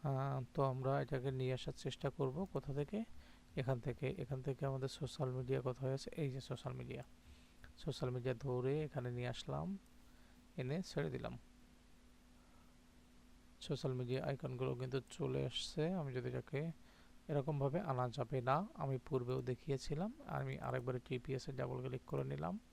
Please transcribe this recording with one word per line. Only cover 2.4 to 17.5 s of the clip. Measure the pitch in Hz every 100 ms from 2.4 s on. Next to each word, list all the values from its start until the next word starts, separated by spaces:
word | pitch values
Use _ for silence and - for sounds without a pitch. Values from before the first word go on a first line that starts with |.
| 196
কোথা | 139 143
থেকে? | 139 147 208 233 - - - - -
এখান | 120 127
থেকে। | 131 120 135
এখান | - 123 131
থেকে | 135 131 139
আমাদের | 135 131
সোশ্যাল | - 131 - 135
মিডিয়া | 127 127 135
কোথায় | 127 123 131
আছে? | 135 - -
এই | 143
যে | 131
সোশ্যাল | - 135 131
মিডিয়া। | 127 123 127 - - - - - - - -
সোশ্যাল | - 131 131
মিডিয়া | 127 127 123
ধরে | 139 123 127 147
এখানে | 151 139 123
নিয়ে | 123 123
আসলাম, | 127 - 139 165 196 - - - - - - - -
এনে | 127 160
ছেড়ে | 185 - 156
দিলাম। | 127 117 123 - - - - - - - - - - - - - - - - - - - - - -
সোশ্যাল | - 143 143
মিডিয়া | 127 120 131 -
আইকনগুলো | 139 127 127 131 123
কিন্তু | 127 131 -
চলে | - 139 131 131
আসছে। | - - - 156
আমি | 190 143
যদি | 127 123
এটাকে, | 123 - 139 165 - - - - - -
এরকমভাবে | 143 131